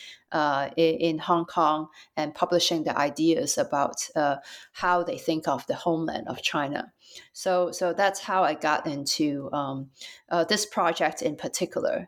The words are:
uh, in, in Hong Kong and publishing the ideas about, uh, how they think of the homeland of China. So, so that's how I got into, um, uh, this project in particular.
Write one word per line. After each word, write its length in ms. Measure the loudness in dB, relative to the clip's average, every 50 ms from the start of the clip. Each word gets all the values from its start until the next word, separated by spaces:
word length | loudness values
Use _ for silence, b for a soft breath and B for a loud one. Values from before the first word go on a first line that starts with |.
| B B B B B B
uh, 380 | -2 0 2 2 2 0 -2 -2 2
in, 200 | 4 4 4 4
in 220 | 2 0 0 0 0
Hong 260 | 2 2 2 2 2
Kong 420 | -2 0 2 4 4 4 2 -2 -8 B B B B B
and 200 | -4 -4 -4 0
publishing 480 | -2 0 2 2 2 2 2 0 0 0
the 140 | 0 0 2
ideas 600 | 2 0 2 2 4 4 4 4 2 0 0 0
about, 500 | 0 0 2 0 0 0 -2 -6 -8 -4 -2
uh, 220 | 0 2 2 0 -2 B B B B B B
how 320 | B -2 2 2 2 2 2
they 140 | 0 -4 -4
think 300 | -2 -2 -2 0 0 0
of 180 | -2 -2 -2 -4
the 80 | -6
homeland 520 | -2 0 0 0 2 0 -2 -4 -6 -6 -6
of 140 | -8 -4
China. 500 | -4 -2 0 0 -2 -2 -4 -6 -6 -8 _ B B B B B B B B
So, 380 | -6 -2 2 2 2 2 0
so 220 | 0 -2 -2 0 2
that's 260 | 2 2 2 2 -2
how 240 | -4 0 2 2 4
I 100 | 2 2
got 320 | 0 2 2 2 2 0
into, 640 | -2 -4 -4 -4 -4 0 0 0 0 0 -2 -6 -4
um, 380 | -4 -2 -2 -2 -4 -6 -8 -10 B B B B B B B B
uh, 140 | 0 0 2
this 240 | 2 2 0 0 -2
project 560 | 0 2 2 2 2 2 0 0 0 -2 -4
in 120 | -4 -4
particular. 720 | -4 -8 -6 -4 -4 -4 -2 -2 -2 -2 0 -2 -2 -6